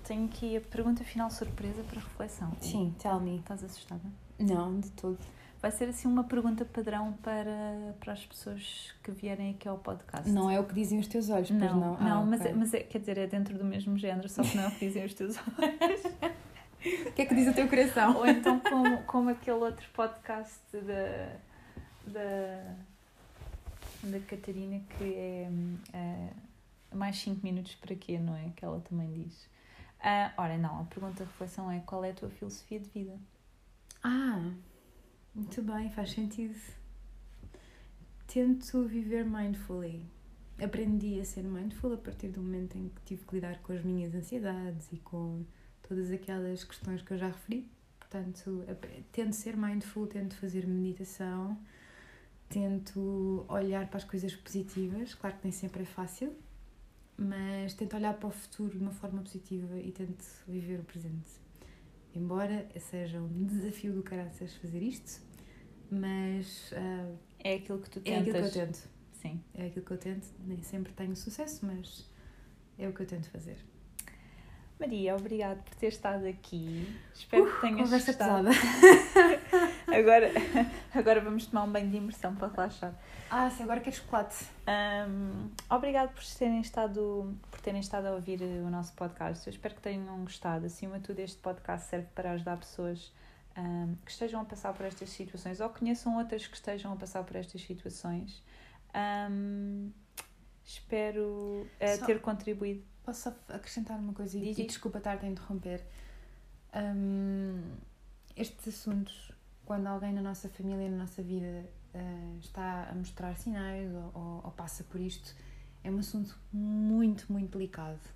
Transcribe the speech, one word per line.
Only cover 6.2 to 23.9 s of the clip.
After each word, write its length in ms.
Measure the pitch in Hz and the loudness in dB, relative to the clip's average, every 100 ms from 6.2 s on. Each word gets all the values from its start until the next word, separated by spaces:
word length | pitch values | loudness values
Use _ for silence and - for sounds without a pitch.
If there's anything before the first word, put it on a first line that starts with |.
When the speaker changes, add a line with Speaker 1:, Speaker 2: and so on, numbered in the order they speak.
Speaker 1:
pergunta 420 | 240 240 233 220 233 | 4 2 2 2 -2
padrão 480 | - 214 208 214 208 | -2 -2 0 -2 -4
para, 760 | - 214 208 208 214 208 208 202 | -4 -2 -2 -4 -4 -6 -8 -10
para 140 | - | -10
as 120 | 202 - | -10 -12
pessoas 680 | - - 202 202 - - - | -12 -10 -8 -8 -12 -14 -12
que 80 | - | -10
vierem 400 | 196 208 196 196 | -6 -6 -4 -4
aqui 160 | 196 202 | -4 -6
ao 100 | 190 | -6
podcast. 500 | 196 180 - - 170 | -4 -6 -6 -4 4
Speaker 2:
Não 220 | 202 190 | 4 6
é 100 | 196 | 4
o 40 | 196 | 2
que 80 | |
dizem 240 | 185 202 208 | 0 2 2
os 80 | 202 | 2
teus 220 | 233 208 | 0 2
olhos, 200 | 202 180 | 2 4
pois 120 | 208 | 4
Speaker 1:
Não, 180 | 190 180 | 6 6
Speaker 2:
não? 180 | 175 175 | 4 4
Ah, 40 | |
Speaker 1:
não, 220 | 175 170 214 | 4 6 6
mas 140 | 233 | 4
Speaker 2:
ok. 100 | - | 4
Speaker 1:
é, 40 | 226 | 2
mas 180 | 220 | 2
é, 60 | 233 | 2
quer 180 | - 220 | 0 -4
dizer, 220 | 208 196 | -2 -2
é 80 | 190 | 0
dentro 280 | 202 196 190 | 0 0 0
do 80 | |
mesmo 320 | 196 196 202 202 | -2 0 0 0
género, 320 | 202 185 190 | 2 -2 -2
só 140 | - | 2
que 160 | - 202 | 4 4
não 60 | |
é 40 | 196 | 0
o 20 | |
que 160 | 202 196 | 0 -2
dizem 180 | 196 196 | 0 -4
os 80 | |
teus 240 | - 196 220 | -4 -4 -2
olhos. 640 | - - 311 302 339 392 349 - 330 339 - - - - | -4 2 2 4 4 4 -2 -2 -4 -4 -14 -18 -20 -8
<laughs> 240 | 349 349 - | -2 -2 -2
Speaker 2:
O 60 | |
que 80 | - | 2
é 40 | 269 | 6
que 80 | 254 | 8
diz 120 | 254 | 8
o 60 | |
teu 140 | 254 269 | 6 6
coração? 480 | 254 262 247 220 254 | 8 6 8 6 8
Speaker 1:
Ou 80 | 247 | 8
então 340 | 240 - 254 | 8 8 6
como, 380 | 415 262 254 240 | 4 6 6 4
como 260 | - 254 247 | 2 4 4
aquele 280 | 240 - 233 | 2 2 2
outro 280 | 233 226 - | 2 -2 -10
podcast 680 | - 226 226 - 220 220 - - | 0 0 0 -8 -6 -8 -14 -12
da, 680 | 208 196 196 190 185 185 - - - - - - - - | -8 -4 -2 -2 -4 -8 -10 -16 -20 -18 -16 -16 -16 -12
da, 640 | 208 202 196 190 185 185 185 185 - - - - - - - - - - | -6 -4 -2 -4 -6 -10 -12 -14 -20 -20 -20 -20 -16 -12 -10 -12 -12 -14